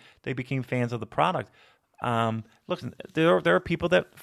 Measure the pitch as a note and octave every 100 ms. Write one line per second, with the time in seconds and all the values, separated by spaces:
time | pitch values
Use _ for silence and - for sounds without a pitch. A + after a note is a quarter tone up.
0 | - _ - B2+ B2+ C3+ B2 B2+ A#2+ A#2+
1 | A2 - D#3+ E3+ G2+ _ _ _ _ -
2 | A#2+ A#2 A2+ A2+ A2 _ - F3 A#2+ -
3 | - - D#3+ F3+ E3 F3+ F3+ E3 E3+ F3+
4 | F#3 -